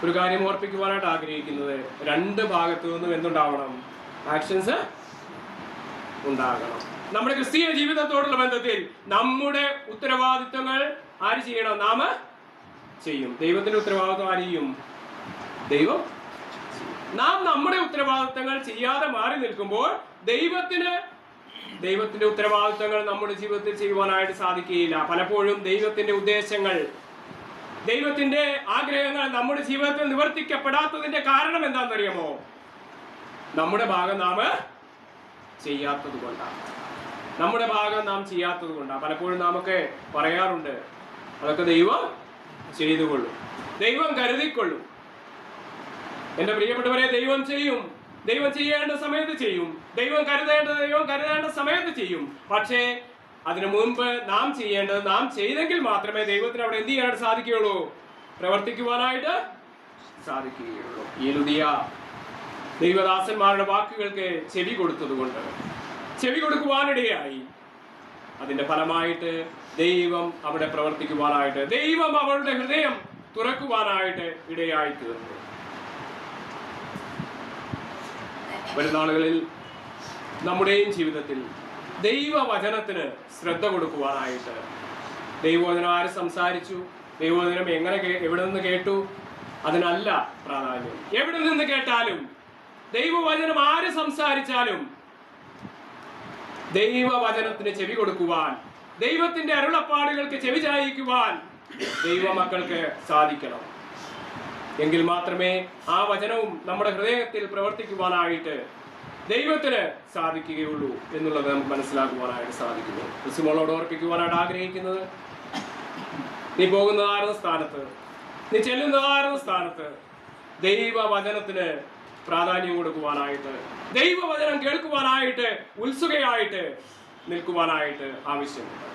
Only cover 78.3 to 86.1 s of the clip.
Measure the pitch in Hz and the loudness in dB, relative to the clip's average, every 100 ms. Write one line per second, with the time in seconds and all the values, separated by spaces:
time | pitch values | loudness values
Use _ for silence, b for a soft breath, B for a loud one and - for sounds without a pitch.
78.3 | - - - - 139 151 156 156 156 160 | -12 -10 -10 -4 0 2 2 4 4 4
79.3 | 165 160 - - - - - - - - | 2 -2 -10 -16 -16 -16 -14 -14 -12 -12
80.3 | - 165 185 190 202 202 170 156 151 143 | -6 -2 2 4 6 4 4 0 0 -4
81.3 | 131 117 - - - - - 196 262 294 | -6 -6 -12 -14 -14 -12 -2 2 2 2
82.3 | 302 247 202 202 220 214 185 143 - - | 2 2 0 0 -2 -2 -4 -4 -8 -16
83.3 | - 165 165 208 185 165 147 139 139 131 | -8 -4 0 2 2 0 -2 -2 -2 -4
84.3 | 127 120 107 - - - - - - - | -6 -8 -10 -10 -12 -12 -10 -10 -12 -12
85.3 | - 160 170 175 175 175 175 185 | -2 2 4 4 2 4 2 2